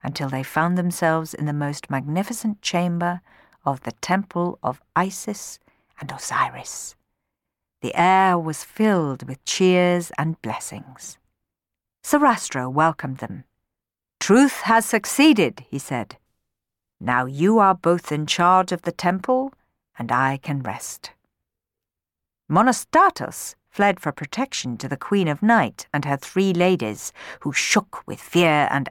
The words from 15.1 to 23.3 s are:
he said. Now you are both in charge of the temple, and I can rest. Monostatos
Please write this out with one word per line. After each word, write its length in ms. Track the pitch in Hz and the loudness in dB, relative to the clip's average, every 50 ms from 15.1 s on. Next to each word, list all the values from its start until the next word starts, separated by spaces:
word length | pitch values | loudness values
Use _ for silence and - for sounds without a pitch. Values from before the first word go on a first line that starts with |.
| - - 285 320 285 214 165 120 - - - - | 2 6 6 6 6 6 4 2 0 -4 -12 -10
he 80 | - 135 | -10 -10
said. 400 | - - 139 120 101 - - _ _ _ _ _ _ _ _ _ _ _ _ _ _ _ _ _ - | -8 -6 -6 -6 -6 -8 -12 _ _ _ _ _ _ _ _ _ _ _ _ _ _ _ _ _ -4
Now 220 | 117 123 123 127 127 | -2 0 0 0 -2
you 320 | 135 139 165 202 220 226 | -2 2 2 4 6 6
are 160 | 202 190 190 | 6 4 4
both 360 | 185 - 170 175 170 - - | 2 2 2 2 2 0 -4
in 140 | 151 147 151 | -4 -4 -2
charge 460 | 147 - - 175 180 185 185 185 - | -2 0 2 4 6 6 4 4 2
of 100 | 180 170 | -2 -4
the 100 | - 175 | -4 -6
temple, 640 | - - - 175 185 185 - - 254 254 269 269 - _ _ _ _ _ _ _ _ | -6 -2 -2 -2 -2 0 0 0 0 0 -2 -4 -8 _ _ _ _ _ _ _ _
and 160 | - 120 113 | -12 -6 -2
I 260 | 117 123 135 131 135 135 | 0 0 2 0 -2 -4
can 220 | - - 143 139 127 | -6 -6 -6 -6 -6
rest. 480 | 113 98 - - - - - - - - _ _ _ _ _ _ _ _ _ _ _ _ _ _ _ _ _ _ _ _ _ _ _ _ _ _ - | -8 -10 -10 -12 -14 -16 -16 -18 -20 -20 _ _ _ _ _ _ _ _ _ _ _ _ _ _ _ _ _ _ _ _ _ _ _ _ _ _ 0
Monostatos 1040 | 147 180 226 254 240 - - - - 320 381 381 - - - - | 2 4 4 4 2 0 -2 2 4 6 6 6 4 0 -6 -10